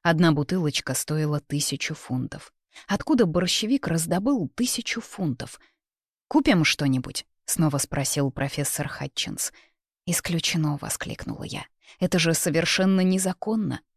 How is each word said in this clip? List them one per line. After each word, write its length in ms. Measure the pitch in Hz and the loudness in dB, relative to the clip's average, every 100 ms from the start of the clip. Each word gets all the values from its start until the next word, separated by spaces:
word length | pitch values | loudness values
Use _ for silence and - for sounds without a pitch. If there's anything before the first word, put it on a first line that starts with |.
Одна 280 | 175 165 170 | 2 6 6
бутылочка 640 | 147 143 185 156 - - | 6 2 0 0 -2 -4
стоила 460 | 131 - 156 151 147 | -6 -2 -2 0 -2
тысячу 540 | _ 147 - 139 - | _ -4 -2 -4 -6
фунтов. 580 | 156 - 127 127 - - _ _ - - | -8 -4 -4 -4 -8 -18 _ _ -20 -4
Откуда 400 | 202 - 311 185 | -4 2 4 4
борщевик 600 | 170 180 - 214 269 - | 4 0 0 0 0 0
раздобыл 600 | 165 165 175 220 277 147 | -2 0 0 2 0 -2
тысячу 460 | - 247 - - - | -2 -2 -2 -4 -8
фунтов? 600 | - - 170 120 117 - _ _ _ _ _ _ _ | -8 -4 -4 -4 -8 -14 _ _ _ _ _ _ _
«Купим 360 | 320 294 190 | 2 4 4
что-нибудь?» — 640 | 151 - 143 131 - - - _ | 4 2 2 0 -2 -10 -12 _
снова 340 | - - 156 139 | -4 2 2 2
спросил 520 | - 143 135 - 139 | -2 -2 -2 0 0
профессор 580 | - 139 - 139 - 139 | 0 -4 -2 -2 -2 -6
Хатчинс. 640 | - 139 - - - - - _ _ _ _ - | -6 -8 -6 -6 -4 -6 -8 _ _ _ _ -4
«Исключено!» — 680 | 170 - 170 - 170 156 143 | -4 0 -2 0 0 0 -2
воскликнула 640 | - - - - - - | -6 -6 -8 -8 -8 -8
я. 200 | - - - _ - - | -8 -10 -12 _ -20 -4
«Это 180 | 180 180 | 0 2
же 160 | 165 | 2
совершенно 680 | 165 175 151 165 - 190 190 | 2 2 2 2 2 4 4
незаконно!» 800 | 185 185 185 180 - 226 202 - _ | 4 2 0 -4 -4 -2 -2 -6 _